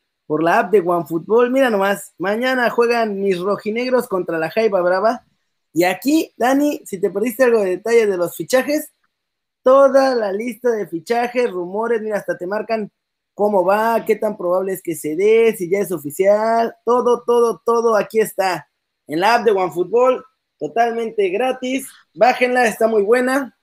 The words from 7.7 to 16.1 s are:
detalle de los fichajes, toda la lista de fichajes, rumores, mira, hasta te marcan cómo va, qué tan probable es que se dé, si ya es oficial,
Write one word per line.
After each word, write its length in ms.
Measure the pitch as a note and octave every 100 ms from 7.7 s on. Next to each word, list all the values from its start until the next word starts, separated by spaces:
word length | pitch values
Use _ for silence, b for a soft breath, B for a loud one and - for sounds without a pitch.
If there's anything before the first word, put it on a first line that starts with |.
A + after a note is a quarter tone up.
detalle 340 | F3+ - A#3 G#3+
de 120 | F#3
los 180 | E3+ -
fichajes, 560 | D#3+ B3+ B3 D4+ - _ _ _ _ _ _ _
toda 500 | B3 C4+ C4+ C4+ C4+
la 180 | B3 G3+
lista 380 | G3 A#3+ - A#3+
de 160 | A3 F#3
fichajes, 640 | E3 D#3+ A#3 A#3+ B3 A#3+
rumores, 500 | F3+ F3 G3 A3+ A#3
mira, 180 | G#3+ G3+
hasta 200 | F3+ E3+
te 80 | F3+
marcan 460 | G#3+ G#3 A3+ G3+ _ _ _ _
cómo 320 | - G#3 G3+ F3+
va, 400 | G#3 A3+ A3+ G#3+
qué 100 | G#3
tan 220 | G#3+ G#3
probable 360 | F3 F#3 F#3+
es 100 | F#3
que 120 | - D#3+
se 200 | D3+ D#3
dé, 400 | G#3 A3+ A3+ F#3
si 140 | E3+
ya 80 | G3
es 120 | F3
oficial, 840 | E3+ C#3+